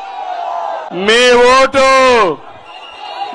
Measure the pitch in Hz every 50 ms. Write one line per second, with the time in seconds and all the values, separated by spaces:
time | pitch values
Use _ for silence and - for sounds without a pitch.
0 | - - - - - - - - - - - - - - - - - - 170 175
1 | 196 208 226 240 247 247 247 240 247 247 262 269 269 262 269 269 262 269 269 262
2 | 262 254 247 226 202 170 143 - - - - - - - - - - - - -
3 | - - - - - -